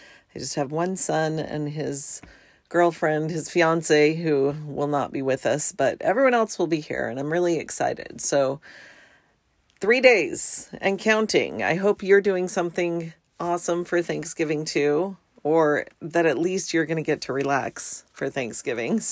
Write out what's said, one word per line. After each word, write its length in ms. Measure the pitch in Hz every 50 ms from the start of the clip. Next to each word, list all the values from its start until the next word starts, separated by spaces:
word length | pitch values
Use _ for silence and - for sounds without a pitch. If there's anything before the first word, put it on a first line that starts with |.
| - - - - _ _ _
I 40 | -
just 160 | - 131 -
have 180 | 151 143 131 156
one 240 | 160 170 185 190
son 420 | 185 - - 156 156 160 156 156 156
and 300 | 147 - - 151 151 147
his 540 | 147 156 139 131 143 139 - - - - - - - - _ _ _ _ _ _
girlfriend, 600 | - 170 175 175 165 - - 156 156 151 156 160
his 200 | 175 160 147 -
fiance, 640 | - 170 165 160 165 170 160 - 156 151 147 151 160
who 400 | 165 170 160 151 139 135 143 151 156 151
will 220 | 147 139 143 147
not 260 | 147 147 143 127 - -
be 80 | 143
with 240 | 135 131 131 135 -
us, 280 | 120 120 156 - - -
but 280 | - 139 123 - -
everyone 320 | - 165 190 240 277 262 247
else 260 | 233 220 - - -
will 80 | 175
be 140 | 156 170 156
here, 280 | 151 - 131 127 127 113
and 120 | 117 131
I'm 100 | 139 151
really 280 | 160 175 180 175 170 147
excited. 640 | - - - - 131 127 - - - - - - -
So 380 | - - 143 135 131 139 151 - - - - - - - - - _ _ _ _ _ _ _ _ _ _ _ _ _ _ _
three 200 | - 196 233 262
days 720 | 247 254 240 196 156 - - - - - - - - - - -
and 180 | - 196 196 190
counting. 640 | - 220 220 214 220 214 - 156 113 67 73 104 104
I 120 | 92 156
hope 280 | 180 190 208 202 - 208
you're 200 | 185 202 202 196
doing 260 | 202 190 180 180 180
something 640 | - 190 170 175 170 - 175 175 170 170 165 165 165 _ _ _ _ -
awesome 460 | 170 175 175 175 - - 170 175 175
for 160 | - - 175
Thanksgiving 640 | 170 - 160 151 147 - - - 165 151 160 151 156
too, 540 | 156 - 151 143 147 147 151 180 202 190 - _ _ _ - -
or 440 | 147 160 165 160 147 147 117 - - - _
that 240 | - 165 156 170 170
at 140 | 160 135 117
least 340 | 170 185 185 190 - - -
you're 140 | 165 160
gonna 160 | 147 165 160 147
get 180 | - 147 - -
to 120 | - 127
relax 720 | 135 139 139 139 135 120 98 - - - - - - - _ _
for 180 | - 139 135
Thanksgiving. 680 | - 143 127 110 - - - 139 120 113 113 127 208 220 -
<laughs> 60 | -